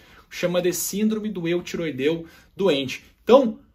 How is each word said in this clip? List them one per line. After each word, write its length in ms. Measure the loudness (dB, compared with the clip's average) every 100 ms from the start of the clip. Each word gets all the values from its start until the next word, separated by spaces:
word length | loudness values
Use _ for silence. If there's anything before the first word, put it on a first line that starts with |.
| -20 -20 -18
Chama 320 | -4 -2 2
de 100 | 0
síndrome 580 | -2 -4 0 0 0 -4
do 180 | -4 -2
eutiroideu 800 | -2 -4 -6 -6 -2 -2 -2 -6 -20 _ -2
doente. 480 | 0 0 -2 -8 -14 _
Então, 360 | 4 6 6 -2 -16